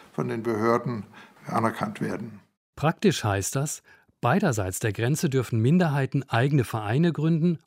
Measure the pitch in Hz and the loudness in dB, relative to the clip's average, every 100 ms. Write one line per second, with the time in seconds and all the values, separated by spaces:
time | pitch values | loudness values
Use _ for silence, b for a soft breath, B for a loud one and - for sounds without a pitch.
0 | B - 123 117 113 107 117 117 123 113 | B -4 -4 -2 -2 0 2 2 0 -6
1 | - B B B - 113 113 - 110 - | -10 B B B -6 -2 0 -2 -6 -6
2 | 110 90 117 104 _ _ _ - 151 - | -6 -6 -10 -14 _ _ _ -2 -2 2
3 | 202 - 107 98 - 135 151 - b b | 2 2 0 -2 -2 -4 -6 -8 b b
4 | b - 117 190 190 107 95 - 113 98 | b -2 2 2 2 0 -2 -2 -4 0
5 | 117 156 160 131 110 113 120 180 165 139 | 0 0 0 0 0 0 4 4 4 0
6 | 135 143 - 113 139 147 107 113 104 135 | 0 -2 0 0 2 2 0 -4 -2 2
7 | 170 147 160 165 175 160 | 2 2 0 2 0 -2